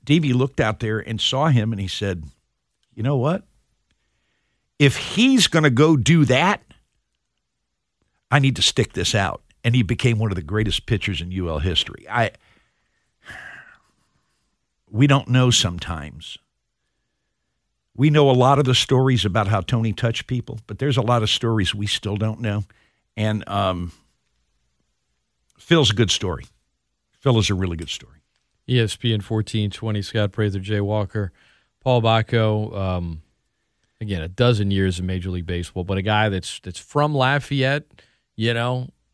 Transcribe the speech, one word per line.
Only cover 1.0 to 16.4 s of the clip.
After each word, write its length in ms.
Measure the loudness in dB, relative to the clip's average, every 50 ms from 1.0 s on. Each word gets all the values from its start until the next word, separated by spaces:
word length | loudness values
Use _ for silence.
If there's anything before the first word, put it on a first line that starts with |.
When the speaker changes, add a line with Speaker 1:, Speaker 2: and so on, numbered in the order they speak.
| -4 -6 -6 -4
Speaker 1:
saw 280 | -2 -2 0 0 2 4
him, 260 | 4 4 2 0 -2
and 80 | -4
he 60 | -6 -6
said, 360 | -6 -4 -4 -4 -4 -4 -8 -14 -18 _ _ _ _ _ _ _ _ _ _ _ _
"You 80 | -6
know 160 | -2 -2 0 0
what? 260 | 0 0 -2 -4 -6 _ _ _ _ _ _ _ _ _ _ _ _ _ _ _ _ _ _ _ _ _ _ _ _ _ _ 2
If 180 | 4 4 4
he's 520 | 2 -6 -4 0 2 4 4 6 4 4 4
gonna 240 | 2 4 4 4
go 260 | 4 6 6 6 4 4
do 260 | 4 4 4 6 6
that, 360 | 4 4 4 4 2 0 -2 -6 _ -20 _ _ _ _ _ _ _ _ _ _ _ _ _ _ _ _ _ _ _ _ _ _ _ _ _ _ _ _ _ _ _
I 80 | 2 4
need 160 | 4 4 2
to 60 | 2
stick 320 | 0 0 0 0 -2 -2 -2
this 200 | -4 -4 0 0
out." 280 | 0 0 0 -4 -8 -14 _ _ _ -2
And 120 | 0 2
he 80 | 2 2
became 360 | 0 -2 0 0 0 0 0
one 120 | 0 -2
of 40 | -2
the 60 | -4
greatest 440 | -6 -4 -2 -2 -2 0 -2 -4 -2
pitchers 340 | -2 -4 -2 -2 -4 -6 -6
in 120 | -8 -8
U 180 | -6 -6 -4 -4
L 100 | -4 -2
history. 480 | -2 0 0 -2 -2 -4 -8 -16 -14 -6
I, 220 | -2 -2 -2 -2 -4 _ _ _ _ _ _ _ _ _ _ _ _ _ _ _ _ _ _ -20 -20 -18 -18 -18 -20 -20 -20 -20 -20 _ _ _ _ _ _ _ _ _ _ _ _ _ _ _ _ _ _ _ _ _ _ _
we 160 | 2 2 4
don't 220 | 4 4 2 2 2
know 220 | 2 4 4 4
sometimes. 840 | 4 2 0 -2 -4 -8 -8 -8 -8 -8 -10 -12 -14 -16 -18 -18 -18 -20